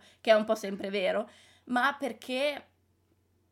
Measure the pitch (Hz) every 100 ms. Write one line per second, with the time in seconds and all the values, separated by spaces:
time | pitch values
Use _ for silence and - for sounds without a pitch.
0 | - - - 214 220 220 196 196 196 202
1 | 185 190 214 - - - - 247 262 277
2 | 269 240 - 254 294 285 - _ _ _
3 | _ _ _ _ _